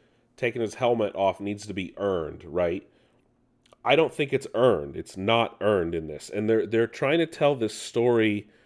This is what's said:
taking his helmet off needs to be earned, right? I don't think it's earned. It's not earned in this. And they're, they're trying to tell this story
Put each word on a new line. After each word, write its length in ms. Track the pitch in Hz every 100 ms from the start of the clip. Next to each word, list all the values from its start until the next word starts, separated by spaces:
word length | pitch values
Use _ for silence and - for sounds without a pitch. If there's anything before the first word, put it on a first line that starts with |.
| _ _ _ _
taking 240 | 123 120
his 140 | 110
helmet 400 | - 117 117 104
off 240 | - 98 92
needs 260 | 101 101 104
to 40 |
be 220 | 95 90 -
earned, 460 | 101 92 76 69
right? 400 | 76 82 87 95 - _ _ _ _ _ _ _ _ _
I 100 | -
don't 180 | 143 151
think 200 | - 143
it's 160 | 135 -
earned. 420 | 110 127 90 71 78
It's 200 | - 95
not 400 | 98 117 110 -
earned 340 | 101 101 85
in 140 | 82 78
this. 200 | 73 -
And 220 | 104 107
they're, 160 | 113 92
they're 220 | 113 113
trying 300 | - 139 165
to 80 | 165
tell 280 | - 143
this 180 | 139 110
story 760 | - - 120 123 117 110 104 - _